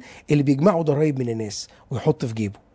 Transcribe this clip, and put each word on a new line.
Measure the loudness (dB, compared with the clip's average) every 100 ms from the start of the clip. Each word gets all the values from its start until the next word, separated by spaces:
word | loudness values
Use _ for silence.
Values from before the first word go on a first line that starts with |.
| -4 -20 0
اللي | 2
بيجمعوا | 2 4 4 4
ضرايب | 2 2 0 0
من | -4
الناس | -4 -6 -10 -14 -20 _
ويحط | -4 -2 -2
في | -4
جيبه. | -4 -6 -8 _